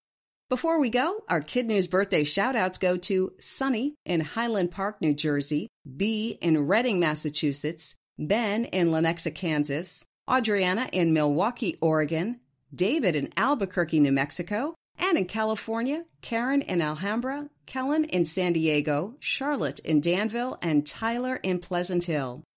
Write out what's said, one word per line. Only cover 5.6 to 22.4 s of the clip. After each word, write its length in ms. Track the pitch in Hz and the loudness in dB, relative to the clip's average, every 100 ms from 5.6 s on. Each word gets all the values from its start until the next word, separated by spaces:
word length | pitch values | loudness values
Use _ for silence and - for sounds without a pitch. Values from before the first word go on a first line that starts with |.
| 214 _ - 131 | -4 _ -14 -4
Bee 420 | 208 214 220 247 | -2 0 -4 -2
in 280 | 170 160 143 | 2 4 4
Reading, 320 | 208 247 190 | 2 2 2
Massachusetts, 920 | 165 151 156 151 151 139 151 175 - - _ - | 2 0 -2 -2 0 0 -4 -4 -6 -8 _ -6
Ben 480 | 151 220 220 214 233 | -2 0 0 -2 -2
in 220 | 190 170 | 2 2
Lenexa, 460 | 160 165 170 160 | 4 2 0 -2
Kansas, 720 | - 175 151 147 143 180 - - _ - | -2 -2 0 0 -2 -4 -8 -10 _ -2
Adriana 580 | 254 220 202 180 196 254 | 0 2 2 2 0 0
in 200 | 190 165 | 2 4
Milwaukee, 640 | 160 151 147 214 240 202 - | 4 4 2 0 0 -4 0
Oregon, 600 | 165 156 147 160 196 240 _ _ _ | 2 2 2 0 -2 -6 _ _ _
David 440 | 135 190 294 220 151 | -2 0 2 2 0
in 160 | - - | -2 0
Albuquerque, 640 | 233 277 196 - 170 156 | 0 0 0 -2 0 4
New 120 | 143 | 4
Mexico, 640 | 135 139 - 170 208 294 349 _ - | 4 0 -4 -4 -4 -4 -8 _ -6
Ann 180 | 381 320 | 0 0
in 80 | |
California, 800 | 185 220 220 220 - 226 247 302 339 _ | 0 -2 -2 -2 -4 -2 -2 -4 -6 _
Karen 420 | - 233 247 277 | -6 -2 0 0
in 200 | 277 180 | 0 0
Alhambra, 680 | 156 151 196 220 254 - 294 _ - | 0 -2 -2 -2 -2 -6 -8 _ -10
Kellen 380 | 254 262 311 | -4 0 0
in 200 | 311 180 | 2 2
San 280 | 160 - 180 | 2 2 2
Diego, 640 | 165 160 151 151 147 196 254 | 2 2 2 2 0 -2 -6
Charlotte 600 | - - 277 277 147 - | -6 -4 -2 -2 -2 -4
in 200 | - 151 | 0 2
Danville, 580 | 160 180 214 233 247 - | 2 0 0 -2 -6 -4
and 240 | 170 151 147 | 0 0 0
Tyler 500 | - 226 233 254 262 | -4 -4 -2 -2 -4
in 220 | 190 180 | -2 -2
Pleasant 460 | - 180 180 180 | -2 -2 0 0
Hill. 400 | 175 151 131 127 | 0 -2 -4 -8